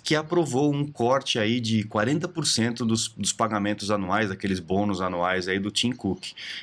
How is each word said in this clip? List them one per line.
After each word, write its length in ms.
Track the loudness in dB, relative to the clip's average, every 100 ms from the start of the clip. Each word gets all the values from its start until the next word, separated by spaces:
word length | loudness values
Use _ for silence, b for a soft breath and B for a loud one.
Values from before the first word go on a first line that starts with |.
que 120 | -2
aprovou 600 | -2 2 0 2 2 2
um 120 | 2 -2
corte 520 | 0 2 2 2 0
aí 220 | 2 2
de 240 | 2 2
quarenta 440 | 2 2 2 2 0
por 180 | -2 0
cento 380 | 2 0 0
dos, 240 | 0 0 -2
dos 240 | -4 -4
pagamentos 580 | 0 0 0 0 -2 -2
anuais, 380 | -2 0 0 0
daqueles 320 | -2 -2 -2
bônus 400 | 0 0 0 0
anuais 480 | -2 0 0 0 0
aí 100 | -2
do 120 | -2
Tim 220 | -2 -2
Cook. 400 | -2 -2 -4 -8 B B B